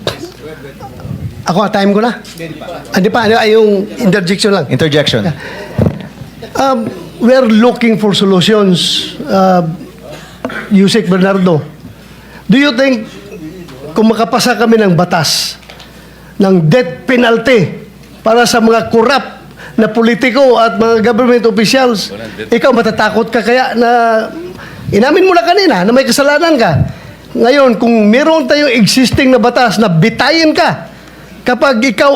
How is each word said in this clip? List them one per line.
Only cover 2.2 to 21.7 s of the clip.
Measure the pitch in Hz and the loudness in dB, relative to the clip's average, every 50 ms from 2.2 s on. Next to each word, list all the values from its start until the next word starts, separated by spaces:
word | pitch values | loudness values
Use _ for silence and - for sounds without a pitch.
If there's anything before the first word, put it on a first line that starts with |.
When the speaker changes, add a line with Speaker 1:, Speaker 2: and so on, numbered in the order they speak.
| - - - 160 165 160 143 - - - - - - - - | -12 -16 -16 -16 -14 -14 -14 -16 -14 -14 -14 -16 -12 -4 -2
Speaker 1:
Hindi | 202 185 220 | 0 0 0
pa, | - 247 226 | 0 0 0
ano, | 208 226 226 | 2 0 2
ay, | 220 214 214 | 2 2 4
yung | 220 220 214 202 196 202 202 - | 4 4 4 2 0 -2 -6 -6
interjection | 202 240 196 175 208 185 165 202 185 - 214 196 | -2 0 0 0 0 0 -2 -2 -2 0 0 0
lang. | 190 151 - | 0 -2 -2
Speaker 2:
Interjection. | 127 131 165 156 139 151 139 - - 113 202 180 147 - - - - - - - - - - - - - - - - - - - - - - - - | -2 -2 0 0 0 0 0 0 -2 -2 -2 -4 -6 -6 -10 -14 -16 -16 -16 -8 -4 -2 -2 -2 -2 -4 -10 -16 -18 -20 -20 -20 -18 -18 -18 -10 -4
Speaker 1:
Um, | - 269 269 262 233 226 214 - - - - - - | -2 0 0 0 -2 -4 -6 -10 -12 -14 -18 -8 -2
we're | 247 226 254 262 262 | 0 2 4 4 4
looking | 226 220 214 226 247 240 240 233 233 226 170 | 4 4 4 4 2 2 2 0 0 0 2
for | 208 214 185 | 0 0 0
solutions, | - 208 196 196 180 160 - 220 214 202 190 180 156 - - - - - - - - - | 0 0 2 2 2 2 2 2 2 2 2 2 0 0 -2 -4 -4 -6 -8 -10 -12 -8
uh, | 294 214 190 190 190 185 180 170 160 160 - - - - - - - - - - - - - - - - - - - | -4 0 2 2 2 2 2 0 -2 -6 -8 -12 -18 -20 -20 -20 -18 -18 -18 -20 -20 -16 -14 -12 -12 -10 -12 -4 0
Yusek | 220 190 196 190 - 226 185 170 | 2 4 4 4 2 0 0 0
Bernardo. | 185 190 180 196 196 196 180 185 170 147 - - - - - - - - - - - - - - - - - | 0 2 2 2 2 0 2 2 0 0 -2 -6 -12 -20 -20 -20 -20 -20 -20 -20 -20 -20 -20 -20 -20 -12 -2
Do | - 196 | 2 2
you | 262 285 294 - | 4 4 2 0
think | 226 269 277 262 220 214 - - - - - - - - - 185 185 170 - - - - - | 0 0 0 0 -2 -4 -10 -16 -18 -20 -20 -18 -16 -16 -16 -16 -16 -18 -18 -18 -18 -16 -6
kung | - - 220 | -2 0 2
makapasa | 220 220 202 226 - - 240 - 254 240 | 2 2 0 -2 -2 -2 -2 0 -2 0
kami | 202 233 233 226 220 | 0 0 0 2 2
ng | 214 196 175 | 2 2 2
batas | 156 180 175 - 175 151 - - - - - - - - - - - - - - - - - - - - - - - | 2 0 0 -2 -2 -2 -2 -4 -4 -6 -8 -12 -16 -20 -20 -20 -20 -20 -20 -20 -20 -20 -20 -20 -20 -20 -14 -4 0
ng | 196 190 190 180 160 151 | 2 2 2 2 4 2
death | 240 254 247 - - - - - | 2 2 0 -2 -6 -8 -4 -2
penalty | 262 240 240 233 233 226 226 - 254 220 170 - - - - - - - - - - - - | 0 2 2 2 2 0 2 2 2 2 2 0 -4 -10 -16 -20 -20 -20 -20 -20 -20 -6 -2
para | 220 220 240 240 | 0 2 2 2
sa | 220 - 240 220 | 2 2 2 2
mga | 220 226 226 - | 2 2 0 0
corrupt | - - 233 220 233 285 262 - - - - - - - - - - - | 0 0 2 2 2 2 0 -2 -6 -12 -20 -20 -20 -20 -20 -20 -6 -2
na | - 220 214 | -2 -2 0
politiko | 214 233 226 226 240 170 - 254 214 269 277 262 240 220 226 | 0 0 0 2 0 0 0 0 2 2 4 4 4 4 2
at | 226 226 202 | 2 0 0
mga | 226 226 233 226 208 | 0 2 2 2 2
government | 233 247 214 254 240 247 240 - | 0 0 2 2 2 2 2 2
officials, | 233 208 202 226 - | 0 0 0 0 0